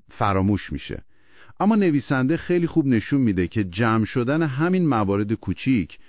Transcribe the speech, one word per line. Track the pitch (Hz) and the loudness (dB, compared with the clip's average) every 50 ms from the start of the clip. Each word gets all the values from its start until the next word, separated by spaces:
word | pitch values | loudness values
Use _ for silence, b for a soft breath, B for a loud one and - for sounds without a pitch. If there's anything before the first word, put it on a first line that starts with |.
| - - | -8 -12
فراموش | - - 117 101 95 95 95 101 101 92 - - | -4 -2 0 0 2 2 2 2 0 0 -2 -6
می‌شه. | 73 - - - - - - b b b b b b b b b b - | -10 -10 -10 -10 -12 -12 -14 b b b b b b b b b b 0
اما | 185 208 226 | 2 2 4
نویسنده | 208 196 170 147 139 - - 143 131 127 135 165 | 4 4 2 2 0 0 0 0 2 2 0 0
خیلی | 160 - - 175 175 170 | -2 -2 -2 0 0 0
خوب | 156 - 160 139 | 0 0 0 2
نشون | 135 120 110 - - 143 139 | 2 2 2 2 0 0 2
می‌ده | 127 110 95 92 90 | 2 2 2 0 -2
که | 82 - 113 95 | -2 -2 -4 -4
جمع | 90 85 101 120 113 113 110 107 | -2 -2 0 0 2 2 2 0
شدن | - - 131 117 127 147 160 165 | 0 -2 -2 -2 0 0 0 -2
همین | 147 127 143 165 180 185 185 170 | -2 -2 -2 0 0 2 2 2
موارد | 147 127 110 104 95 101 101 107 101 113 | 2 2 2 0 0 0 -2 -2 -2 -4
کوچیک | - - 98 90 - - 127 131 104 80 - - b b | -4 -4 -6 -6 -2 0 0 0 0 0 -4 -10 b b